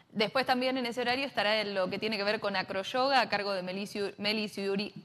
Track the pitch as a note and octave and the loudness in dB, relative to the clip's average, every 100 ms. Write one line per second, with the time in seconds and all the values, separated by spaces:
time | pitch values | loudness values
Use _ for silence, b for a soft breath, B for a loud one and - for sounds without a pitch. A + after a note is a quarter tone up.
0 | b G#3 G#3+ C4+ B3+ B3 B3+ C4 A#3+ A#3+ | b 0 2 2 2 2 2 0 -2 0
1 | A#3+ B3+ C#4 - G3+ A3 G3+ G3 F#3 F#3+ | 0 0 0 0 2 2 2 0 0 0
2 | G#3+ G#3+ G3+ G#3+ G3+ F#3+ F3+ F#3+ F#3+ B3+ | -2 0 0 0 0 -2 -2 -4 -2 0
3 | C4 C4+ A3 G3+ G3+ F#3+ F3+ F#3+ G3+ G#3 | 4 4 4 0 0 -2 -4 -6 -6 -4
4 | G3 - G3+ A3 G#3+ - G3 G3 G#3 - | -4 -2 -2 0 -2 -2 -2 -2 -2 -8